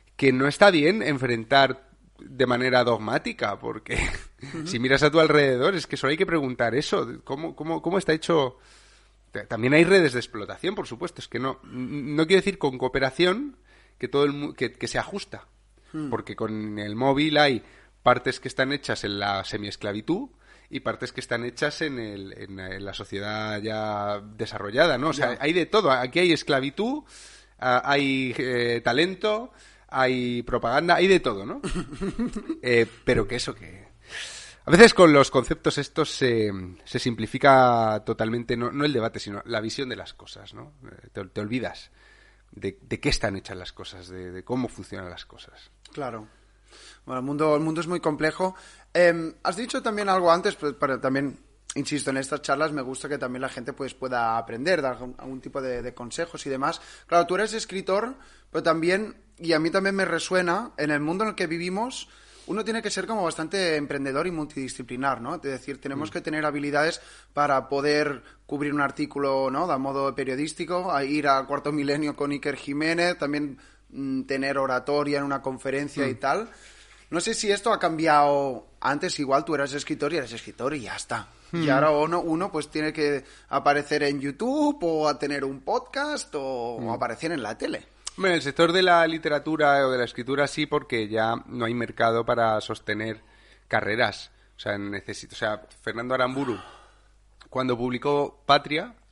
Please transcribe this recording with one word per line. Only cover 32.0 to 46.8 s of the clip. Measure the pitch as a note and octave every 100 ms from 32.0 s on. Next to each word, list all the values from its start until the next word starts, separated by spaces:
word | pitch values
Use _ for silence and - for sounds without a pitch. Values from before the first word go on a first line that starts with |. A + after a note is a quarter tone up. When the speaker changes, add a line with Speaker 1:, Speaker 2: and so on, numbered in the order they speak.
| F#3+ - A#3+ A3 - E4
Speaker 1:
Eh, | B2 A#2+ A2+ -
pero | - A#3+ G#2
que | B2
eso | - A#2
que | E2+ F#2 - - - - - - - - -
a |
veces | E3+ A3+
con | - E3+
los | C#3+ C3+
conceptos | C3+ A#2+ D#3+ D#3 C#3+
estos | C#3 - D3
se, | - C3 A#2 G#2+ G2 F2+ F2 -
se | B2+
simplifica | B2+ A2+ A2 C3 C#3 C3+ B2 A#2+ A2 G#2+ -
totalmente, | A2+ A2 A#2+ A2+ A#2+
no, | A#2+
no | C#3+ D3
el |
debate, | B2+ A2 G#2+
sino | - G2+ G#2
la | A2+
visión | A2 A2+ C3
de | G2+
las | -
cosas, | - F#2+ G2+ G2+
¿no? | G#2 C3+ - B2
Eh, | - -
te, | - F#2+
te | -
olvidas | G#2 B2 G2 - - _ - - _ _ _
de, | G2+ G2 F#2+
de | - A2+
qué | D3
están | - A2 F#2+
hechas | - F#2
las | F2+
cosas, | - F#2 F#2 F2+
de, | F#2 F2+
de | F#2
cómo | F#2 B2+ A#2
funcionan | - F#2 F#2+ F2+
las | E2+ -
cosas. | - - - - _ -
Speaker 2:
Claro. | - C3 A2+ G#2+ _ _ _ _ -